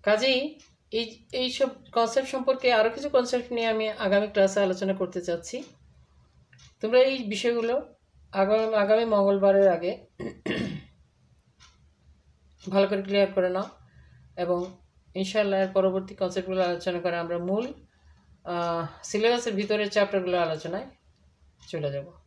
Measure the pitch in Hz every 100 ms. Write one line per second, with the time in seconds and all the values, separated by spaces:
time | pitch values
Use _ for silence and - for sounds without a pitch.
0 | 202 214 262 254 302 - _ _ _ 220
1 | 226 - _ 240 254 - 269 - - 233
2 | 226 262 262 262 254 262 247 226 226 233
3 | 285 277 247 247 240 240 226 220 220 214
4 | 208 202 208 208 190 196 196 185 190 190
5 | 180 180 175 170 - 254 285 _ _ _
6 | _ _ _ _ _ _ - _ 214 247
7 | 269 269 208 208 240 233 226 262 - _
8 | _ _ _ 196 190 220 220 220 202 220
9 | 233 208 196 196 196 196 196 170 175 -
10 | - - - - - - - - - _
11 | _ _ _ _ _ _ - _ _ _
12 | _ _ _ _ _ _ 190 196 196 202
13 | 190 202 196 196 180 185 - - - -
14 | - - - - 175 175 185 - _ _
15 | _ 185 190 214 202 190 190 190 190 190
16 | 190 - 185 185 185 185 180 175 185 175
17 | 175 170 170 170 175 208 247 - _ _
18 | - _ _ _ - 175 170 165 156 -
19 | - 208 226 240 240 196 208 214 202 208
20 | 202 196 180 180 165 156 165 190 269 _
21 | _ _ _ _ _ _ - 165 143 139
22 | 151 -